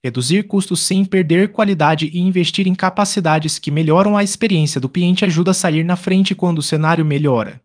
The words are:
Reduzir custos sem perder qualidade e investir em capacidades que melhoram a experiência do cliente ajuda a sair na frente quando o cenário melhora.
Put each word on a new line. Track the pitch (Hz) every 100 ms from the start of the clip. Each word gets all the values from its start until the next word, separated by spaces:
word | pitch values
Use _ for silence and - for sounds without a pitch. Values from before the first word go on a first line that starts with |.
Reduzir | 127 127 123 190
custos | 202 202 190 180
sem | - 190
perder | 190 190 160 170 208
qualidade | - 208 180 151 156 156
e | 175
investir | 180 180 170 - 190
em |
capacidades | 185 185 185 196 - 160 156 156 -
que | -
melhoram | 147 160 165 202 208
a |
experiência | 202 - 226 175 151 135
do | 135
cliente | 180 175 185
ajuda | 208 160 180
a |
sair | 185 185 156
na | 165 180
frente | - 190 190
quando | 190 180 165
o |
cenário | 147 156 156 170 156
melhora. | 143 147 120 101 80